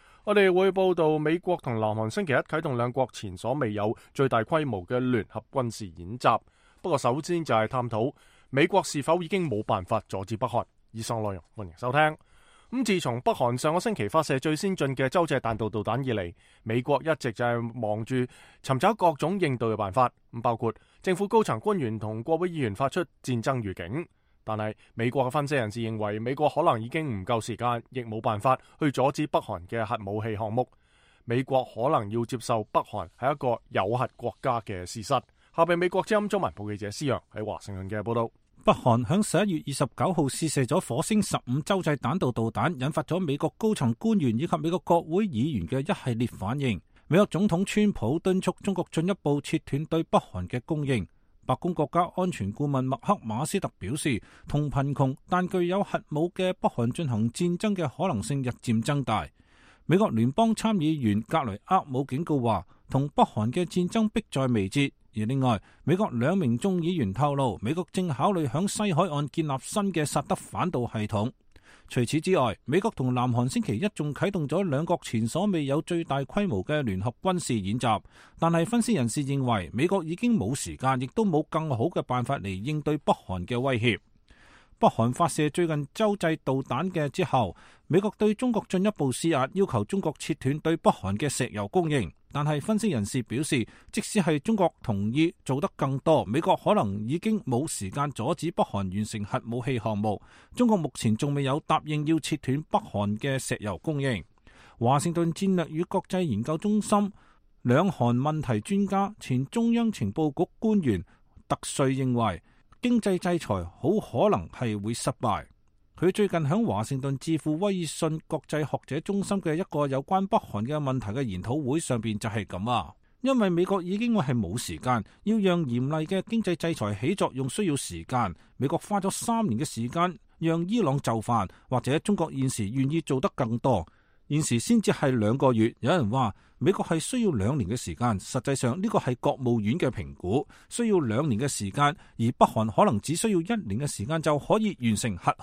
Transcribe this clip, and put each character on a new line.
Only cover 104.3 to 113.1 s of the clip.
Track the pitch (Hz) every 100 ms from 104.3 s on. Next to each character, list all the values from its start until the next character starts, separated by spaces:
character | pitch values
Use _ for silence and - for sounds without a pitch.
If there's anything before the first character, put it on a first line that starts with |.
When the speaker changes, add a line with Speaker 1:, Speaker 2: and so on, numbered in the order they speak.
| _ - - - -
Speaker 2:
華 | 117 139
盛 | 175
頓 | 165 170
戰 | - 196 185
略 | 156
與 | 156
國 | 180 190
際 | - 185
研 | 170 104
究 | 127 160
中 | 208 214
心 | - 208 202 - _ _ _ _
兩 | 123 131 190
韓 | - 120 120
問 | 147 156
題 | 139 107
專 | - 196 196
家、 | 196 202 -
前 | - 127 139
中 | 233 233
央 | 233 226
情 | - 98
報 | 160 156
局 | 139 180 _
官 | 220 208
員 | 143 92 - _ _ - -
特 | 147 - -
瑞 | 135 135
認 | 131
為， | 120 110 85 - _ _ -
經 | 247 240
濟 | 208